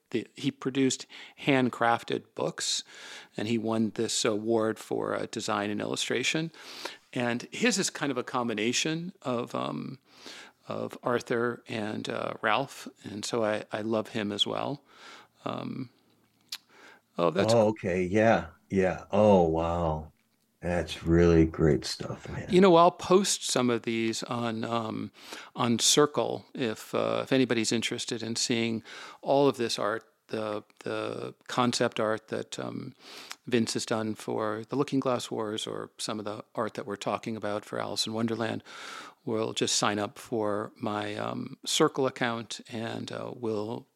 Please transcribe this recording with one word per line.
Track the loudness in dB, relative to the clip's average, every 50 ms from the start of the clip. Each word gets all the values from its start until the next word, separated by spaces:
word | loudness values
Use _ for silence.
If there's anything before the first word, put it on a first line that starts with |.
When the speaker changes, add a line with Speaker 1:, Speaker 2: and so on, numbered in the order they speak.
| _ _
Speaker 1:
the, | -4 -4 -4 -6 _
he | -6 -4 -4
produced | -4 _ -4 -2 0 2 2 2 2 0 -6 -12 -18 -18 -18 -18 -18 -4 0
handcrafted | 2 4 4 4 2 2 2 2 4 4 2 0 -2 -4 -4 -4 -6 _
books, | -4 -4 -4 -4 -4 -4 -4 -4 -4 -6 -8 -14 -18 -16 -16 -16 -16 -18 -12 _ -4
and | -2 0
he | 0 0
won | 0 0 0 2 2 0 0
this | 0 -2 0 0 0 0
award | 0 0 0 2 2 2 4 4 2 0 -2
for, | -4 -4 -2 -2 -2 -2 -2
uh, | -2 -4 -6
design | -6 -6 -4 -2 0 0 0 -2
and | -2 -2
illustration. | -4 -2 -2 -2 -2 -2 -2 0 0 0 0 0 -2 -4 -6 -12 -18 -16 -14 -12 -12 -12 -12 -14 _ _ -4
And | -2 0 0 0 -2 -4 -8
his | -4 0 0 2 2 2
is | 0 -2
kind | -2 -4 -4 -4
of | -2 -4
a | -4
combination | -2 -2 -2 -2 -2 -2 0 0 0 0 0 0 -2 -2 -4 -6 -8 -12 _ -6
of, | -4 -4 -4 -4 -4 -4
um, | -4 -4 -4 -4 -6 -6 -8 -10 -12 _ _ _ -20 -18 -18 -16 -18 -18 -20 -20 _ _ -10
of | -8 -6 -6 -8 -8 -6 -4
Arthur | -2 -2 -2 -2 -2 -2 -2 0 -2 -4 -6 -8 -8
and, | -6 -6 -4 -4 -6 -6 -6 -6
uh, | -6 -4 -6 -6 -6 -2
Ralph, | 0 2 2 2 0 -2 -8 -14 -16 -16 -18 _ -12
and | -10 -8 -8 -6
so | -4 -2 0 0
I, | 0 0 -2 -4 -6
I | -6 -6
love | -2 -2 -2 -2 -2 -4
him | -4 -4 -4 -4
as | -2 -2 -2 -2
well. | -2 -2 -4 -4 -6 -8 _ _ _ -20 -20 -20 -20 -20 -20 _ _ _ -8
Um, | -6 -6 -6 -6 -6 -8 -8 -10 -10 _ _ _ _ _ _ _ _ _ _ _ _ -14 -14 _ _ _ -20 -20 -20 -20 -20 _ _ _ 0
oh, | 0 2
that's | 2 4 4 6 6
Speaker 2:
Oh, | 6 6 4
okay. | 2 0 -2 -2 0 0 0
Yeah. | 2 4 6 6 6 6 4 2 -2 -10 _ _ -2
Yeah. | 2 2 2 2 0 -2 -4 0
Oh, | 4 6 8 8 8 8 8 6
wow. | 4 2 0 0 0 0 0 0 0 -2 -4 -10 -16 _ _ _ _ _ _ _ _ _
That's | -4 -2 0 0 -2 -4 -6 -4 0
really | 4 6 8 8 8 8 8 8
great | 6 4 4 4 6 4 4 2
stuff, | -4 -8 -8 -8 -8 -10 -10 -10 -10
man. | -8 -8 -2 2
Speaker 1:
You | 6 6
know, | 8 8 10
I'll | 8 8 8
post | 6 2 2 4 4 6 6 4 0 -2 -2 0
some | 0 2 2 2
of | 2 0 0
these | -2 -2 0 0 0 -2 -2 -4
on, | -6 -4 -4 -4 -4 -4 -4 -4
um, | -2 -2 -2 -2 -4 -4 -6 -6 -8 -10 -16 -18 -16 -16 -16 -16 -12 -4
on | -2 0 2 2 4
Circle | 4 4 6 6 6 6 4 0 -2 0 -2 -6 -8 _ -6
if, | -4 -2 -2 -4 -4 -8 -4 -2
uh, | 0 0 0 0 -2 0
if | 2
anybody's | 4 4 4 4 2 2 2 2
interested | 0 0 0 -2 -4 -6 -6 -6 -6 -6
in | -4 -4 -4
seeing | -2 0 0 2 2 0 0 -2 -4 -6 -10 -14 -16 -16 -16 -16 -6
all | 0 2 4 6 6 6
of | 4 2
this | 0 -2 -2 -2
art, | -2 -2 -2 -4 -6 _ _ _ _ -8
the, | -6 -4 -4 -4 -4 -6 -8 _ _ -12 -8
the | -6 -6 -4 -4 -4 -6 -6 -8 -10 -10 _ _ -2
concept | 2 4 4 4 4 2 2 0 2 0
art | 0 0 0 -2 -4 -6
that, | -6 -6 -6 -8 -8 -10
um, | -8 -8 -8 -8 -10 -10 -14 _ -20 -20 -18 -18 -16 -16 -18 -16 _ 0
Vince | 2 2 2 2 0
has | -4 -2
done | -2 -2 -2 -2 -2 -6
for | -6 -6 -6 -4 -2 -2 -2 -4 -6 -6 -4
the | -2
Looking | -2 0 0 0 0
Glass | 0 0 0 -2 -2 -4
Wars, | -6 -6 -4 -4 -6 -6 -6 -6
or | -8 -8 -10 -12 _ -10
some | -8 -6 -6 -6
of | -6
the | -8 -8 -10 -12 _ -6
art | -4 -4 -4 -6
that | -8 -8
we're | -8 -8
talking | -6 -4 -4 -4 -4 -4 -6 -6
about | -6 -4 -4 -4 -4 -6
for | -6 -6 -6
Alice | -4 -4 -2 -2 -2 -2
in | 0
Wonderland. | 0 0 0 0 0 -2 -2 -4 -6 -8 -12 -16 -16 -14 -14 -14 -14 -16 -16 -20 _ _
We'll | -4 -2 -2 -2 -2 -2
just | 0 0 0 2 2
sign | 2 2 2 0
up | -2 -4 -6 -10
for | -10 -6 -4 -2 0 0 -2 -2 -4 -6 -8 -6
my, | -6 -4 -2 -2 -4 -4 -4
um, | -4 -4 -4 -4 -6 -6 -8 -10 -10 -6
Circle | -2 2 2 2 2 2 0 -2 -2
account, | 0 -2 -2 -2 -2 -4 -6 -8 -12 -14 -12 -10
and, | -8 -8 -6 -6 -6 -8 -8 -8
uh, | -8 -8 -8 -8 -8
we'll | -6 -6 -4 -4 -4 -4 -4 -6 -8 -10 _ _